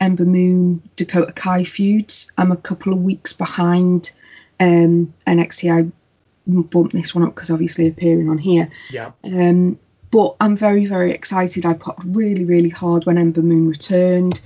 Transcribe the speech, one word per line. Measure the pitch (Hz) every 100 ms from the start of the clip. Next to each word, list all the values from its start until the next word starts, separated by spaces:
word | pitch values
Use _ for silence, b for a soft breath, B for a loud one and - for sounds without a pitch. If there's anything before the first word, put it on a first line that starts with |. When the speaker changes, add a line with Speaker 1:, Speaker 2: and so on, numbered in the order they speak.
Speaker 1:
Ember | 190 180 175
Moon | 180 180 180 180 170 - -
Dakota | 175 180 165
Kai | - 185 180
feuds. | 175 - 202 214 208 - - -
I'm | 180
a | 175
couple | - 185 196
of | 185
weeks | 185 - -
behind, | - 180 - 175 180 180 180 - b b b b -
um, | 180 170 170 170 165 - -
N | 170
X | 165 -
T. | 175
I | 165 165 - _ _ _ _ -
bumped | 180 165 175 -
this | 175 - 170
one |
up | 165
'cause | - -
obviously | 160 170 - 165
appearing | 160 170 165 156
on | 156
here. | 180 170 160 B B
Speaker 2:
Yeah. | 123 110 -
Speaker 1:
Um, | - 185 175 175 180 - _ _ -
but | 220 196 -
I'm | 214 208
very, | 208 202 202
very | 185 180
excited. | - - 190 180 180 170
I |
popped | 160 - - 180
really, | 208 208 190
really | 175 175 170
hard | - 175 170 180
when | 170
Ember | 170 165
Moon | 170 165 160
returned. | 151 - 180 180 180 180 -